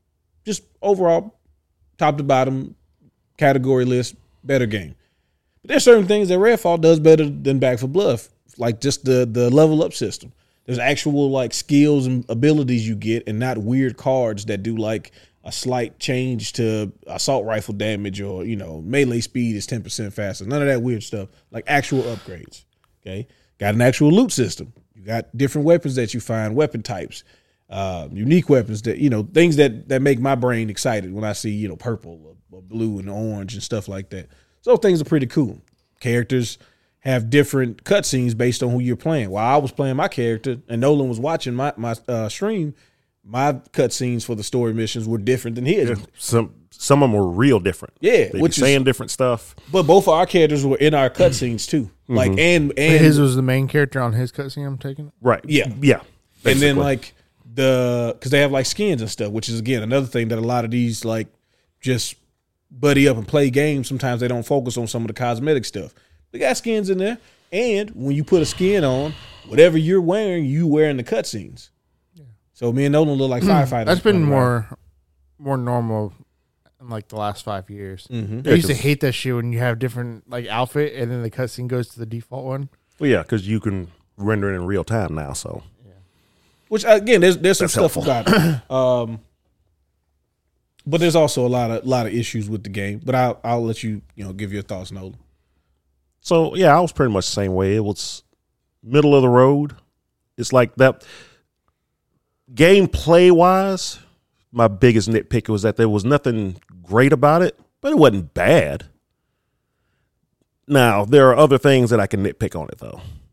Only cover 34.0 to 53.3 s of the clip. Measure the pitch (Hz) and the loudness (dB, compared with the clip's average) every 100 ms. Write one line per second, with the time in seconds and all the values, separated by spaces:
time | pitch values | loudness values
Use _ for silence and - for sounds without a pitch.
34 | 98 95 - _ _ _ - 240 208 170 | -14 -16 -18 _ _ _ 0 2 4 0
35 | 143 156 127 - 123 - _ _ _ _ | 0 -2 0 -2 -2 -6 _ _ _ _
36 | 127 120 117 131 117 - _ _ _ _ | -4 -2 -2 -2 -4 -8 _ _ _ _
37 | 131 127 113 143 143 135 127 104 - 202 | -4 -2 2 2 2 0 -2 -4 0 0
38 | - 131 123 113 123 120 123 123 123 117 | 0 -2 -2 0 -2 0 -2 -2 -2 -4
39 | - 156 101 98 117 139 135 - 139 131 | -2 -2 -4 -2 0 2 0 -4 -4 -2
40 | 165 - 117 113 135 123 - 117 135 147 | -4 -2 -4 -4 -6 -8 -8 -2 2 2
41 | 131 110 139 165 131 123 139 - 117 113 | 0 -4 -4 -6 -6 -6 -6 -6 -8 -8
42 | - 117 107 - 202 220 151 - _ _ | -6 -6 -6 -6 -4 -4 -6 -10 _ _
43 | _ _ - 120 143 131 - - 123 - | _ _ -10 -4 -2 -2 -6 -2 -2 -2
44 | 127 120 - 110 104 123 117 113 110 120 | -4 -4 -6 -8 -4 -2 -2 -2 -4 -6
45 | 110 113 104 127 120 117 127 202 120 107 | -6 -4 -2 -2 -4 -4 -2 0 0 -2
46 | - - - 117 107 - _ - - 143 | -8 -14 -2 -2 -2 -8 _ -6 2 4
47 | 135 104 95 87 139 113 90 87 - _ | 4 2 0 2 2 2 0 -6 -10 _
48 | 180 226 113 95 165 - 135 139 131 123 | 2 2 2 0 0 2 2 2 2 -2
49 | 123 - 127 117 - - - 185 156 190 | -4 -2 -2 -2 -6 -20 -4 0 4 6
50 | 190 160 180 180 156 147 135 131 151 147 | 6 2 2 2 2 2 0 2 2 2
51 | 127 - 135 127 127 110 - 156 107 - | 0 4 2 2 -4 -4 -4 -4 -4 -10
52 | - 117 95 95 170 175 147 135 156 156 | -4 0 2 2 4 4 2 0 4 6
53 | 156 147 139 | 6 6 2